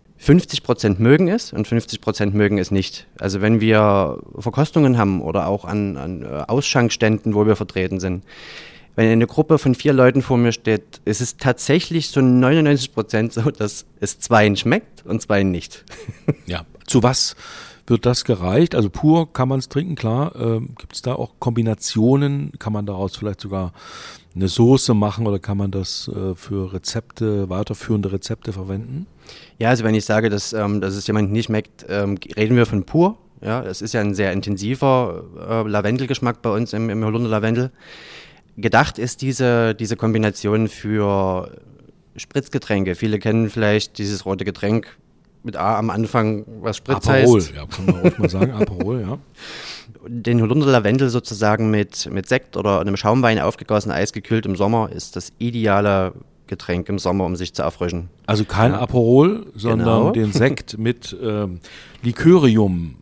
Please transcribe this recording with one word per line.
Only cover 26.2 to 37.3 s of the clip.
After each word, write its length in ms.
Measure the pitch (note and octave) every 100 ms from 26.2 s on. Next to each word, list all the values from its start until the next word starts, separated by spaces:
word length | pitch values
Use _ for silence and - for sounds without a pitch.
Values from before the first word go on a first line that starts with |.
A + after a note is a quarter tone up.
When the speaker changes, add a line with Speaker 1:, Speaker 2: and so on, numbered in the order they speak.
| F#2+ F2+
Speaker 2:
für 360 | - G2+ F#2
Rezepte, 800 | F#2+ - A#2 - - A2 G#2 F#2+
weiterführende 640 | F#2 G#2 G#2+ - G#2+ G2
Rezepte 420 | F#2+ - A2+ -
verwenden? 540 | F#2+ F#2+ F#2+ A2+ C3+ F#3+ _ - - - -
Speaker 1:
Ja, 120 | A2+
also 140 | B2+
wenn 120 | A2+ A2
ich 100 | -
sage, 240 | A2 A2
dass, 240 | G#2 -
ähm, 280 | A2 G#2 G2+
dass 120 | F#2+
es 140 | G2 G2
jemand 240 | G#2+ G2+
nicht 160 | G#2+ A2+
schmeckt, 380 | G#2+ - _ -
ähm, 300 | G2+ G2+ G2 - -
reden 180 | G#2+ B2
wir 120 | A2+
von 160 | G#2
pur. 340 | F#2 D#3 F3+ A3 _ -
Ja, 220 | - A#2
es 180 | F#2+ F#2
ist 140 | A2 A#2+
ja 60 |
ein 120 | G#2
sehr 180 | G2 G2
intensiver, 920 | F#2+ F#2 G2+ G#2 B2+ C#3 C3 A#2+ E2+ E2+ D#2+ E2+
äh, 180 | A2+ G#2+
Lavendelgeschmack 760 | G#2 G2+ B2+ C3 C3+ A#2+ -
bei 80 | A#2
uns 220 | G#2 A#2+
im, 180 | G#2 A2+
im 120 | G#2+
Holunder 260 | G#2+ A2+
Lavendel. 420 | A#2+